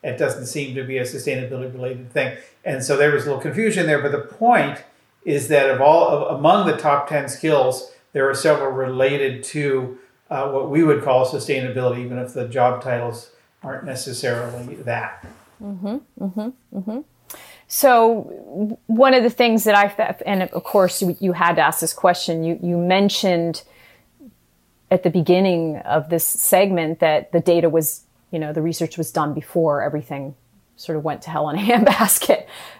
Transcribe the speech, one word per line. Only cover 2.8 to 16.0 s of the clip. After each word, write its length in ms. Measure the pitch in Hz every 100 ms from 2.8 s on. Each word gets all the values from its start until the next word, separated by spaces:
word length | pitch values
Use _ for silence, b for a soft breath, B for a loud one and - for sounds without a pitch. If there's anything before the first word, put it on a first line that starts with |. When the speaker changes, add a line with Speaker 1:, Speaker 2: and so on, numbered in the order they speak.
Speaker 1:
so 140 | 127 139
there 160 | 151
was 120 | 139
a 20 | 147
little 160 | 131
confusion 440 | 151 139 220 185 160
there, 160 | 143
but 100 | 139
the 60 | 139
point 640 | - - 233 226 143 - - b b _
is 240 | - 143 123
that 220 | 147 135
of 100 | 131
all, 280 | 143 165 156
of, 300 | 147 131 127
among 280 | 156 196 175
the 100 | -
top 320 | 151 143 -
ten 200 | 151 135
skills, 640 | - 160 147 127 123 B B B
there 160 | 147 135
are 60 |
several 380 | - 160 143 135
related 720 | 131 131 127 135 143 135 123
to, 540 | - 151 143 135 127 B B B _
uh, 220 | 139 143
what 200 | 135 -
we 120 | 147
would 220 | 160 143
call 200 | 143 127
sustainability, 800 | 127 139 - 135 120 110 127 123
even 140 | 123 123
if 160 | 123
the 140 | 131 120
job 340 | 127 123 123
titles 480 | 131 120 120 113 - b b _
aren't 220 | 135 135
necessarily 920 | - 123 135 117 127 120 120 120 123
that. 500 | - 120 117 110 - - - _ _
Speaker 2:
Mm-hmm, 340 | 202 190 196 254